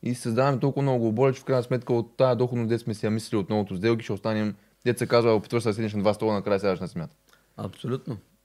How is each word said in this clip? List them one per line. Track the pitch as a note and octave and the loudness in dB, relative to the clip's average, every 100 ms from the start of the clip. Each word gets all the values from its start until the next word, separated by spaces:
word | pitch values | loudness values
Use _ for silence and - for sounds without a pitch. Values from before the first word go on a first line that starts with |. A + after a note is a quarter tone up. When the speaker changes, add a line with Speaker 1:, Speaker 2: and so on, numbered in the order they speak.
Speaker 1:
и | A2+ | -6
създаваме | B2 A#2+ A#2 C3+ C3 | -4 -2 0 2 2
толкова | C#3+ C3+ | 0 0
много | C#3 B2+ | 0 0
главоболие, | A2+ A2 C3+ | 0 2 2
че | B2+ | 0
в | |
крайна | - C3 | -2 -2
сметка | A#2+ B2+ - | 0 -4 0
от | A#2+ A#2 - | -2 -2 2
тая | C3 A#2 | 2 2
доходност, | B2 B2 A2 | 0 -2 -2
дето | A#2 | -2
сме | - | -4
си | G#2 A2 | -4 -2
я | |
мислили | A2 - A2 | -2 -2 -4
от | F#2 | 0
новото | G#2+ G2 F#2 | -2 -2 -2
сделки, | A2 A2+ | 0 0
ще | - | -2
останем, | G2+ A2 A2 G#2+ G2+ _ _ | -6 -4 -2 -2 -6 _ _
дето | B2 A#2+ | -2 -2
се | G3 | 2
казва, | A#2+ A#2 | 4 4
опитваш | A2 - A#2+ | 2 2 -2
се | A2+ | -2
да | |
седнеш | G#2 A2 | -2 -4
на | G#2 | 0
два | G2+ | 0
стола, | G2+ A2 | 2 0
накрая | G#2 G2+ G2 | 0 4 4
сядаш | G2+ F#2 | 4 0
на | F2+ | -4
смята. | F2 D#2 _ _ _ _ - | -8 -10 _ _ _ _ -12
Speaker 2:
Абсолютно. | G#2+ - C3 C3 - G#2+ - _ | -12 -8 -6 -6 -6 -10 -12 _